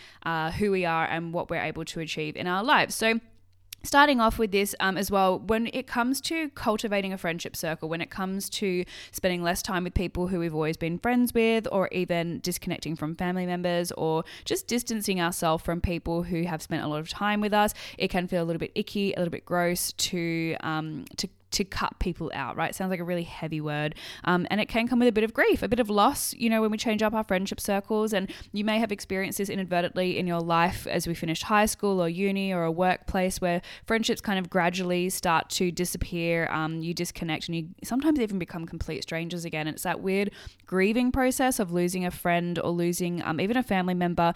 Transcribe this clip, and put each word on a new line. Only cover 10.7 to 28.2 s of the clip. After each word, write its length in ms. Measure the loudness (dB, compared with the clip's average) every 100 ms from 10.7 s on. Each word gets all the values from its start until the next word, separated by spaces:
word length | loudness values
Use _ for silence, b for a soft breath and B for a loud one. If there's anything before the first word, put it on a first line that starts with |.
| -2
been 220 | -4 -2
friends 380 | 0 2 2 4
with 320 | 4 2 2
or 160 | 0 0
even 480 | -2 0 0 -2 -4
disconnecting 560 | -4 -4 -4 -4 -4 -4
from 180 | -6 -4
family 300 | -2 -2 -2
members 460 | 0 0 0 -2
or 320 | -2 0 0 -2 B
just 240 | -6 -4 -2
distancing 540 | -2 -2 -4 0 0
ourselves 420 | 0 0 0 2
from 180 | 0 -2
people 420 | 0 -2 -2 -2
who 200 | 0 -2
have 200 | -2 -4
spent 200 | -4 -4
a 40 | -2
lot 120 | -4
of 100 | -6
time 320 | -2 0 2
with 120 | 2
us, 220 | 4 4 0 B B
it 80 | -2
can 200 | 0 0
feel 140 | 0
a 40 | 0
little 140 | -2
bit 120 | -2
icky, 400 | -4 -4 0 0
a 60 | 0
little 120 | -2
bit 140 | -4 -2
gross 460 | 0 2 0 -2
to, 640 | -2 -2 -2 -2 -2 -2 -4
um, 440 | -4 -4 -4 -8 -10 -8
to, 120 | -8 -10 _
to 120 | -2
cut 340 | -2 -2 -4 -2
people 300 | -4 -2 -6 -6
out, 220 | -6 -2
right? 180 | -4 -2
Sounds 140 | -4
like 100 | -2
a 40 |
really 200 | -2 -4
heavy 380 | -4 -8 -6 -4
word. 340 | -2 -2 -2 -4 B B 0
Um, 200 | 2 2
and 80 | -2
it 80 | 0
can 220 | -2 2
come 100 | 4
with 80 | 6
a 60 |
bit 100 | 6
of 100 | 2
grief, 300 | 4 4 4
a 60 | 2
bit 100 | 2
of 100 | 4
loss, 440 | 6 4 4 -4
you 160 | 0 2
know, 100 | 4
when 80 | 2
we 80 | 0
change 240 | 0 2
up 120 | 2
our 100 | 0
friendship 380 | 0 0 0 -4
circles. 500 | -2 -2 0 0 2
And 180 | 0